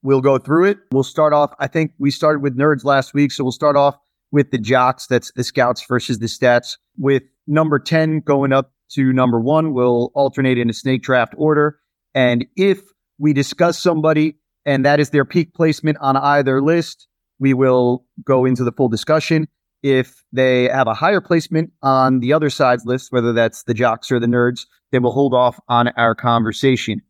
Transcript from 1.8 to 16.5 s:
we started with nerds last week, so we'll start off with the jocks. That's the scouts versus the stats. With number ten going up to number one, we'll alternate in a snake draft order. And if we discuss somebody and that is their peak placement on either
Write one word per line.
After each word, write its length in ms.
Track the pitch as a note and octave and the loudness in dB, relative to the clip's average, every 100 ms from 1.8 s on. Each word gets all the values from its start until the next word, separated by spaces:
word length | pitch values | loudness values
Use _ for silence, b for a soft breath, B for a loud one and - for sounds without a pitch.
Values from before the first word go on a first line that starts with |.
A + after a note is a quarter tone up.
| D#3 _ | -4 _
we 140 | C#3 | -4
started 300 | C3+ D#3 D3+ | 0 0 0
with 160 | C#3 B2 | -2 0
nerds 280 | D3 C#3+ A#2+ | 0 0 0
last 280 | C#3 B2+ | 0 0
week, 200 | C#3+ D3 | -2 -2
so 100 | - | -2
we'll 80 | C3 | -6
start 240 | A#2+ D3+ C#3+ | -2 0 2
off 220 | C#3+ - _ _ _ | 2 -2 _ _ _
with 200 | C#3+ C3+ | -2 0
the 60 | B2+ | -2
jocks. 480 | G#2+ B2+ B2+ B2+ - | 0 0 2 -2 -2
That's 260 | B2 - | -2 -2
the 100 | - | -10
scouts 420 | B2 - B2 B2 - | -8 -2 -2 -2 -4
versus 340 | B2 - A#2 | -4 -2 -6
the 80 | A2+ | -6
stats. 500 | - B2+ A#2+ - - _ - | -2 2 2 0 -18 _ -6
With 260 | C3+ C#3 C3 _ - | 0 0 -2 _ -4
number 320 | D3 D#3+ D3 | 0 2 0
ten 440 | - D#3+ D#3+ D#3 | 0 0 0 -2
going 320 | - C#3 C#3 | 0 0 2
up 180 | C3+ C3+ _ _ | 0 -2 _ _
to 200 | - C3 | -2 0
number 260 | C3 B2+ A#2 | 2 2 0
one, 360 | A#2 D#3 D#3+ | 0 0 0
we'll 400 | C3 B2 A#2+ A#2+ - | 0 0 0 -2 -2
alternate 420 | C#3 - C3 B2 | -2 0 0 0
in 120 | A#2+ | -2
a 40 | |
snake 300 | A2 C3+ C3 | -4 -2 -4
draft 300 | - C3 A2+ - | 0 0 0 -2
order. 440 | D3+ D3+ D3 D3 _ _ _ C#3 | 0 0 0 -4 _ _ _ -2
And 300 | B2 A#2+ A#2+ - | 0 0 -4 -2
if 240 | G3 F#3+ _ _ _ _ | 0 0 _ _ _ _
we 160 | D3+ | -2
discuss 440 | C#3 C#3 - E3+ E3+ | 0 -2 0 -2 0
somebody 600 | F3+ D#3+ D#3 D#3 D#3 - _ _ - | -2 0 0 2 0 -4 _ _ -4
and 200 | C3+ C3+ | 0 2
that 160 | D3 | 2
is 80 | D3 | 2
their 160 | D3+ C3+ | 0 0
peak 280 | F3 D#3+ | -2 -4
placement 440 | _ E3 D3+ D#3 D3+ | _ -2 0 -2 -2
on 160 | C#3 C3+ | 0 0
either 460 | C#3 C#3+ C3+ | 0 0 2